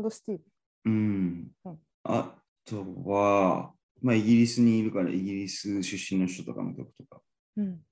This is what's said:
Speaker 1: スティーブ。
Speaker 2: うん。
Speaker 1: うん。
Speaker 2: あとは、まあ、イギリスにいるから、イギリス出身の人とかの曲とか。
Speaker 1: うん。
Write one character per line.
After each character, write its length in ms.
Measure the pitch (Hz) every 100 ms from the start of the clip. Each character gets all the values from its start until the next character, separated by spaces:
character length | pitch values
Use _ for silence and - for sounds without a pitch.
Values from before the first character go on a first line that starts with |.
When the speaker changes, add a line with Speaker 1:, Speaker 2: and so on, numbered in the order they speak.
| 220
Speaker 1:
ス 140 | -
テ 80 | -
ィ 20 |
ー 40 | 175
ブ。 520 | _ _ _ _ 110
Speaker 2:
う 0 |
ん。 580 | 110 107 98 90 87 - -
Speaker 1:
う 60 | 185
ん。 80 | 156 _ _
Speaker 2:
あ 320 | - - - - _ _
と 200 | - 104 95 92
は、 680 | 95 101 101 101 95 - - _ _ _
ま 100 | 127
あ、 20 | 110
イ 60 |
ギ 160 | 107 117
リ 80 | 117
ス 120 | 120
に 180 | 117 113
い 40 |
る 80 | 107
か 120 | 101
ら、 80 | 90
イ 100 | 90
ギ 120 | 95
リ 160 | 98 98
ス 320 | - 101 101
出 320 | 92 98 -
身 60 | 95
の 60 | 90
人 180 | -
と 100 | -
か 80 | -
の 120 | 50
曲 180 | - -
と 100 | -
か。 160 | - - _ _ _ 214
Speaker 1:
う 60 |
ん。 180 | 196 170 -